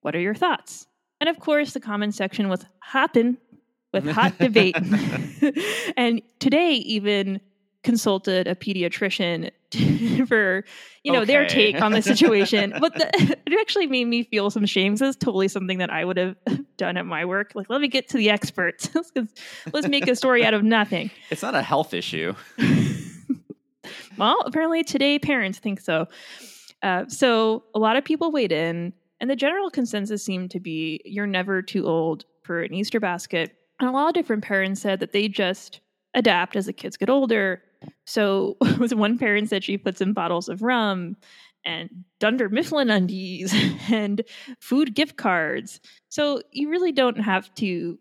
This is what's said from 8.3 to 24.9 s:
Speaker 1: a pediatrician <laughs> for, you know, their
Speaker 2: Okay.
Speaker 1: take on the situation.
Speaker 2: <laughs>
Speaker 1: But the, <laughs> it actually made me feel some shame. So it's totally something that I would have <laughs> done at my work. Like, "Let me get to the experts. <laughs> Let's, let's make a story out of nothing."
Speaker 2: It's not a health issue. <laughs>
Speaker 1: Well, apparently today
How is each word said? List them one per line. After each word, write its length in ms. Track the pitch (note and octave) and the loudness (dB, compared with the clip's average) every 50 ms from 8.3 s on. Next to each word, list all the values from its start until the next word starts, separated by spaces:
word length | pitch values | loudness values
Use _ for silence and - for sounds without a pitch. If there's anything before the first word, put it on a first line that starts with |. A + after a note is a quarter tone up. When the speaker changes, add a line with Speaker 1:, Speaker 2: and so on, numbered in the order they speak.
| F#3+ F#3 F3+ - | 0 2 2 0
Speaker 1:
a 80 | F3+ | -2
pediatrician 960 | - - - G3 F#3+ F3 E3+ F3 - G#3+ F#3+ F#3 - G3 E3+ E3+ E3 E3 - _ _ _ _ - | -4 -4 -4 -2 0 -2 -2 -2 -2 -4 -2 -2 -2 -2 -2 -2 -4 -6 -8 _ _ _ _ -2
<laughs> 540 | A3+ - - - - A3+ A#3 - B3+ C4 A#3 | 0 2 2 2 2 2 0 2 0 2 4
for, 360 | A#3+ A3 G#3 F#3+ F#3 F#3+ G3+ - - - - - - _ _ | 4 4 4 2 0 -2 -4 -8 -18 -20 -20 -20 -20 _ _
you 80 | C#4+ | 2
know, 140 | C4+ B3+ A3 | 2 2 4
their 180 | G#3 C4+ D4 C#4+ | 4 4 4 4
Speaker 2:
Okay. 300 | - - - - G#3+ G3 | 4 4 4 4 4 4
Speaker 1:
take 80 | C#3+ | 2
on 100 | A3 G#3+ | 2 2
the 100 | G#3+ A3 | 2 2
situation. 720 | G#3+ D4 C4+ G#3+ D#4 D#4+ A3 G3+ G3 - - G#3 G3+ G3 A3 | 2 2 4 6 6 6 6 6 4 4 4 2 2 0 0
Speaker 2:
<laughs> 40 | - | 0
Speaker 1:
But 160 | C4+ E4 - | 0 0 2
the, 420 | - - - - F#4+ - - D#4+ - _ | 0 -2 0 4 4 4 4 4 0 _
<laughs> 20 | |
it 140 | - D4+ G#4 | 0 0 0
actually 260 | A4 - - G#4 F#4 D4 | 0 2 0 0 0 2
made 180 | C4 B3+ A#3+ | 0 0 0
me 180 | A#3 A#3 A#3 A#3+ | 2 0 0 0
feel 260 | _ - G#3+ G3+ G3+ | _ -2 0 0 0
some 160 | G3+ A3 G#3 | 0 0 0
shame. 300 | G3+ - G3 F#3 G3 G#3 G#3+ | 2 2 2 2 2 2 2
So 80 | C4+ C4+ | 0 0
it's 100 | C4 _ | 0 _
totally 300 | - B3+ G3+ F#3+ F#3+ F#3+ | -2 -2 0 2 0 0
something 280 | G3 G3+ F#3+ F#3 F#3+ F#3 | 0 -4 -4 -4 -2 -2
that 120 | F3+ - | -2 -2
I 120 | - D#3+ E3 | -2 -4 -2
would 120 | F3+ F#3 F#3 | -2 0 0
have 180 | F3+ F#3 F#3 _ _ - - - | -2 -2 -4 _ _ -4 -4 -4
<laughs> 200 | C#4+ _ _ - | -6 _ _ -6
done 200 | G3 E3+ F3 F3+ | -6 -4 -4 -4
at 80 | F3 | -6
my 200 | F3 E3+ D#3 E3+ | -4 -4 -4 -4
work. 260 | F3+ F#3 G3 G#3 G3+ - | -2 -2 -4 -4 -4 -8
Like, 160 | G#3+ G3 _ | -12 -8 _
"Let 120 | A#3 C#4 | -2 -2
me 60 | D4 C#4 | -2 0
get 180 | A#3 C4 B3 _ | -2 -2 -4 _
to 80 | - C4 | -2 0
the 120 | G#3+ G#3 | 2 2
experts. 580 | G#3+ G#3 - - - - F3+ E3+ - _ - - | 2 2 0 -6 -4 -2 -4 -4 -4 _ -12 -4
<laughs> 40 | - | -4
Let's, 160 | D#4+ F4 - _ C4+ A#3 G#3+ _ - - - - - - - - | -4 -6 -4 _ -6 -6 -6 _ -16 -20 -18 -18 -14 -14 -6 -6
let's 140 | D4 D4 D4 | -4 -2 0
make 200 | C#4+ C#4+ C#4+ C4+ | 0 0 2 2
a 80 | B3 | 0
story 280 | - - C4 B3+ A#3+ A#3 | 2 2 2 4 4 4
out 80 | A3 A3 | 4 4
of 80 | G#3 G#3 | 4 4
nothing." 480 | A3 A3+ A3 G#3 G#3+ - E3+ - G#3+ - - - - | 4 4 4 2 2 0 -4 -4 -6 -10 -14 -10 -10
Speaker 2:
It's 120 | E3 - - | -8 -6 -6
not 100 | - C4 | -2 -2
a 80 | C#3+ | -2
health 320 | A#2 - - C#3 D#3 - - | 0 0 0 0 0 0 -4
issue. 400 | F2 E2+ - - D#2+ D#2+ E2+ G2 - - - - - | -6 -6 -4 -6 -4 -4 -4 -4 -6 -12 -20 -4 0
<laughs> 60 | - - - - - - - - - - - - - - C#4+ - _ _ - _ _ _ _ _ _ - - - - - G3 G3+ | 2 4 4 4 4 2 -2 -6 -10 -12 -16 -18 -8 -8 -8 -8 _ _ -20 _ _ _ _ _ _ -20 -18 -18 -20 -20 -6 0
Speaker 1:
Well, 220 | A#3+ A3 D4 A4 - | 2 2 2 2 0
apparently 380 | - A#3+ D#4 D#4+ D#4+ E4 E4 E4 | -2 -2 -2 0 0 0 0 -2
today 360 | - | -2